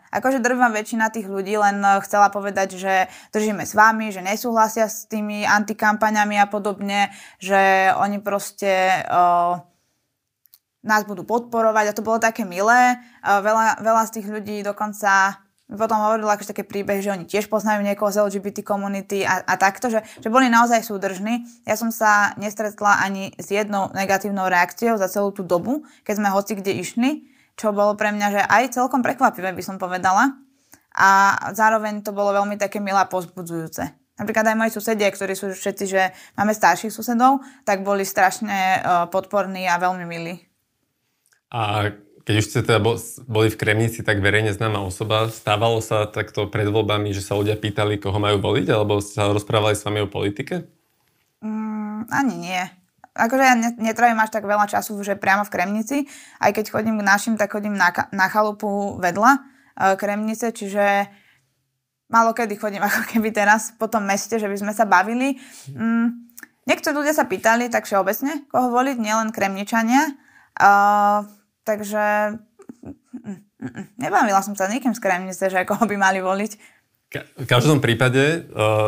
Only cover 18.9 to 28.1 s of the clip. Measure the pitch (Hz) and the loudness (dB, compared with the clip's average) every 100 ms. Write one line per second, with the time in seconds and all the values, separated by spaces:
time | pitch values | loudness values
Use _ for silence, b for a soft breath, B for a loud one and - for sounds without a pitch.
18.9 | 196 196 202 - 185 - 185 190 - 247 | -8 -6 -4 -2 -2 -2 2 2 0 -2
19.9 | 220 220 B 226 254 254 233 240 226 - | -2 -4 B 0 4 4 4 4 2 0
20.9 | 196 190 185 208 240 B B - 214 226 | -4 -4 -4 -6 -6 B B -4 -4 -4
21.9 | - 214 208 202 - 208 208 214 208 202 | 0 2 4 2 -2 -8 -6 -6 0 2
22.9 | - 196 196 196 - - 202 208 196 190 | 2 0 -4 -8 -10 -4 -2 -2 -2 -4
23.9 | 190 196 196 202 196 185 180 180 - 233 | -2 0 0 -2 -2 0 2 0 0 0
24.9 | 220 185 208 202 202 175 175 202 302 B | 0 0 -2 -4 -4 -2 -2 0 -6 B
25.9 | B - 208 202 196 202 202 196 180 175 | B -6 -2 0 0 -2 -4 -4 -4 -4
26.9 | - 254 302 B B B - 214 202 208 | -2 0 -2 B B B -6 -2 2 2
27.9 | 208 214 | 2 -2